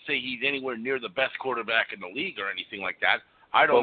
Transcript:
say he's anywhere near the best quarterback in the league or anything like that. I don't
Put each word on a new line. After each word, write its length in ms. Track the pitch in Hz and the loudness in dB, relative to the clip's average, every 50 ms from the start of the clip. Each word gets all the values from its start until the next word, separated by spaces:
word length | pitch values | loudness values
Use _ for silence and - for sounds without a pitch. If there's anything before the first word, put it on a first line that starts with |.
| - | -4
say 120 | - 143 131 | -2 -2 -2
he's 200 | 123 131 127 117 123 | -2 -4 -4 -2 -2
anywhere 300 | 139 143 135 127 131 123 | 0 0 -2 -2 -4 -4
near 220 | 110 113 131 135 131 | -4 -2 -2 -2 -2
the 100 | 117 104 | -4 -4
best 280 | 87 131 131 123 - - | -2 -2 -2 -2 -2 -4
quarterback 480 | - 131 123 117 110 107 113 113 101 - 107 | -4 -4 -2 -2 -2 0 0 0 0 0 -4
in 60 | 101 | -12
the 80 | 92 | -12
league 320 | 90 98 135 175 190 160 107 | -10 -6 -6 -6 -6 -6 -6
or 100 | 98 98 | -6 -6
anything 320 | 95 90 90 - 110 101 | -6 -8 -10 -10 -8 -6
like 180 | 95 92 90 - | -6 -6 -4 0
that. 160 | - - 113 117 - _ _ _ _ _ - | 2 2 2 0 -2 _ _ _ _ _ 4
I 120 | 123 151 | 6 6
don't 120 | 156 139 120 | 8 6 6